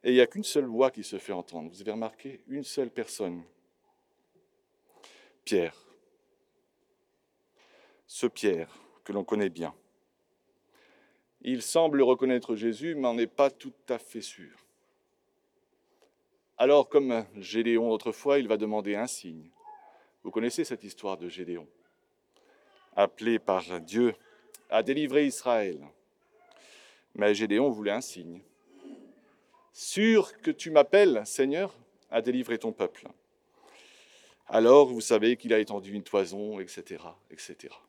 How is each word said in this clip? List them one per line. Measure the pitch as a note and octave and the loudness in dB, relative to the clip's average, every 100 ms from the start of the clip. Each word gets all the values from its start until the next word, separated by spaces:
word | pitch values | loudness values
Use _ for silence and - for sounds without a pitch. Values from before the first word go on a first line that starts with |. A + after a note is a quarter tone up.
Et | B2 | 4
il | B2+ | 4
n'y | |
a | A#2+ | 4
qu'une | F#3+ | 2
seule | G#3+ D3+ C3 | -4 -2 -2
voix | A2+ C3 | 0 0
qui | A#2 | 0
se | G2 G2 | -12 -12
fait | - | -10
entendre. | F#2 E2+ E2+ D#2+ | -10 -10 -14 -14
Vous | F2+ | -12
avez | G2+ | -10
remarqué, | A2 A2 - C3+ C3 - | -8 -10 -12 -20 -20 -12
une | C3+ | -12
seule | C3+ - B2 | -8 -6 -6
personne. | - A2 - F#2+ F2 E2+ _ _ _ _ _ _ _ _ _ _ _ _ _ _ _ - - _ _ - | -6 -12 -8 -8 -8 -16 _ _ _ _ _ _ _ _ _ _ _ _ _ _ _ -20 -20 _ _ -2
Pierre. | G2 E2 - _ _ _ _ _ _ _ _ _ _ _ _ _ _ _ _ _ _ _ _ _ _ _ | 0 0 -6 _ _ _ _ _ _ _ _ _ _ _ _ _ _ _ _ _ _ _ _ _ _ _
Ce | - A#2+ | -4 -4
Pierre | - G#2 E2+ E2 - _ _ | -2 -2 -2 -6 -16 _ _
que | - | -10
l'on | G2+ | -8
connaît | F#2 G#2+ G2 | -4 -2 -2
bien. | E2 E2 - _ _ _ _ _ _ _ _ _ _ _ _ _ _ _ _ | -4 -10 -12 _ _ _ _ _ _ _ _ _ _ _ _ _ _ _ _
Il | - B2+ | -6 -6
semble | - E3 D#3+ C#3+ | 0 2 2 4
reconnaître | C3+ B2+ B2+ B2 - A2 | 4 4 2 0 -2 -4
Jésus, | A2+ G#2+ D#3+ D3+ | -2 -4 -6 -4
mais | B2+ | -2
on | |
n'est | A#2 A#2 | -2 -4
pas | - C#3 | 2 0
tout | C3+ C3+ _ - | 0 -20 _ -10
à | A#2+ | -10
fait | - A#2 | -8 -14
sûr. | F#2+ - D2+ - _ _ _ _ _ _ _ _ _ _ _ _ _ _ _ _ _ _ _ - | -14 -18 -20 -20 _ _ _ _ _ _ _ _ _ _ _ _ _ _ _ _ _ _ _ 0
Alors, | B2+ C#3+ - | 6 6 6
comme | D3 C3+ A#2 G#2 G2+ | 2 2 -2 -6 -16
Gédéon | F#2 G#2+ A#2 A#2 A2+ | -6 -2 2 2 2
autrefois, | A2 A#2 - C#3+ C#3+ | -2 -4 -4 0 0
il | A2+ | 2
va | G#2+ | -2
demander | G#2+ G#2+ G2+ G2+ | 0 -4 -4 -6
un | B2 | -6
signe. | - F2+ D#2+ D#2+ _ - - - _ _ _ | -10 -14 -18 -20 _ -20 -20 -20 _ _ _
Vous | A2+ | -8
connaissez | A2+ A#2+ - | -4 -4 -4
cette | - A#2+ | -6 -8
histoire | G2+ - G2+ F#2 | -12 -12 -10 -8
de | F2 | -10
Gédéon, | F2+ F2 F2 D#2 _ _ _ _ _ _ _ _ _ _ _ _ - | -12 -10 -12 -14 _ _ _ _ _ _ _ _ _ _ _ _ 0
appelé | G2 - A2 A2+ | 0 0 -2 -2
par | - F#2 E2+ F2 | 0 -2 -4 -12
Dieu | D#2+ G#2+ A#2+ G#2 _ _ _ - _ | -6 0 0 -2 _ _ _ -20 _
à | G#2+ | -2
délivrer | A2+ C#3 D3 C#3 C#3+ | 0 -4 0 0 0
Israël. | - B2+ A2+ G2+ D2+ C#2+ _ _ _ _ _ _ - - - - _ _ | -2 -2 -2 -2 -8 -16 _ _ _ _ _ _ -20 -20 -20 -20 _ _
Mais | G#2 G#2 G#2 | -2 0 2
Gédéon | G#2+ G#2 C#3 | 2 2 2
voulait | A2 G#2 | 0 -4
un | G#2+ | -4
signe. « | - F2+ E2+ F2 _ _ _ - - - - _ _ _ _ _ _ | -8 -16 -16 -18 _ _ _ -20 -20 -20 -20 _ _ _ _ _ _
Sûr | - - F#3+ A3 A3 - - | -16 -8 2 6 6 4 -4
que | - | -4
tu | D3 E3 | -4 4
m'appelles, | D#3 C#3+ G3 G3 A#2 G#2 | 6 8 6 6 4 -4
Seigneur, | - C3+ D3+ G3 - _ _ _ | -2 0 0 -4 -8 _ _ _
à | A#2 | -2
délivrer | A2+ B2 B2 A2+ | 0 -4 -2 -4
ton | A2+ | -6
peuple. » | - F#2 - - - _ _ _ _ - - - - - - _ _ - | -4 -6 -6 -20 -20 _ _ _ _ -20 -20 -20 -20 -20 -20 _ _ -2
Alors, | A2+ A#2 C#3 C3+ | 4 8 8 8
vous | B2 | 2
savez | - A2 A2 A#2+ | 0 2 4 0
qu'il | A#2 | 0
a | A2 | 0
étendu | G#2+ G2+ F#2+ | 0 -6 -8
une | G#2 | -12
toison, | - G2+ F2+ G2 G#2 G2+ | -4 -2 -2 -6 -10 -10
et | F2+ | -12
cetera, | - - E2 E2+ D#2+ _ | -16 -16 -16 -16 -20 _
et | D#2 | -20
cetera. | - E2+ C#2+ - | -20 -18 -20 -20